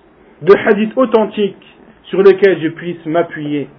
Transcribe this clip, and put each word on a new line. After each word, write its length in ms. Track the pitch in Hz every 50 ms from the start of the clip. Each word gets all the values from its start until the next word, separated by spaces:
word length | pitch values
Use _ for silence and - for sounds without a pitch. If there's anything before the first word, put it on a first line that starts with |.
| _ _ _ _ _ _ _ _
de 140 | 147 165 202 202 -
hadith 300 | 226 220 196 220 214 -
authentique 680 | 254 262 - - - 214 202 - - 208 196 - - - - _ _ - - - _ _
sur 180 | - - 175 196
lequel 400 | 196 185 190 196 196 180 156 156
je 60 | 151
puisse 360 | - - 180 175 170 170 -
m'appuyer. » 640 | 160 151 170 170 170 - 156 151 147 147 147 135 135 -